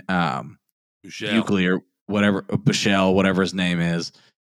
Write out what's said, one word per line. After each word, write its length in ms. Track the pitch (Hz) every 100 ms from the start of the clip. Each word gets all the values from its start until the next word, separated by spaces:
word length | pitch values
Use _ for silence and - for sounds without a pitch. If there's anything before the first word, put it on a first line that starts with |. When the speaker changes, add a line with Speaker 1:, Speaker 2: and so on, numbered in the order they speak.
| -
Speaker 1:
um, 520 | 92 82 65 67 - _ _ _ _
Speaker 2:
Buechele. 380 | 95 - 107 107
Speaker 1:
Buechele 300 | 104 101 90
or 120 | 92 - _ -
whatever, 400 | 104 101 98 -
uh, 60 | 101
Buechele, 580 | - 104 107 98 95 95
whatever 260 | 95 92
his 140 | 92 95
name 240 | 90 87
is, 320 | 85 85 - - _ _ _